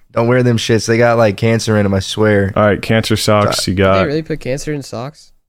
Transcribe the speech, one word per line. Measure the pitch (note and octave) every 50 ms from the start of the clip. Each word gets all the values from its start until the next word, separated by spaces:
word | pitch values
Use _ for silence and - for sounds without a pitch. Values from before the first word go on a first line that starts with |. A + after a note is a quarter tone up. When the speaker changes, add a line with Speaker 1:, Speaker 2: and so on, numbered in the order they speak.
| _ _ -
Speaker 1:
Don't | A2+ A#2
wear | A#2+ B2 B2+ B2
them | B2 A#2
shits. | A2+ - - A#2 A2 -
They | - A2+
got, | A2+ A#2+ A#2+ A#2 A#2
like, | A#2 G#2+ G2
cancer | - - A2+ A2+ A2+ - - A2
in | G#2 G2+
'em, | G2 G2+
I | F#2+
swear. | F#2 - - - G#2+ G#2+ G#2 G2+ G2 F#2+ G2+
Speaker 2:
All | - G#2+
right, | G#2 G2 E2
cancer | - - A2+ A2+ A2 - A2+
socks, | G#2 - - G#2+ G#2 G#2 G2+ - - - -
you | F#2+
Speaker 3:
Did | F#2+ F#2+
they |
Speaker 2:
got | F#2+ F#2+ G2 -
Speaker 3:
really | - C#3+ D#3+ D#3
put | - D#3+ -
cancer | - B2+ B2+ D3 - D#3 D3+
in | C#3+ C3
socks? | - - A2 A#2+ C#3+ - - - _ _ _ _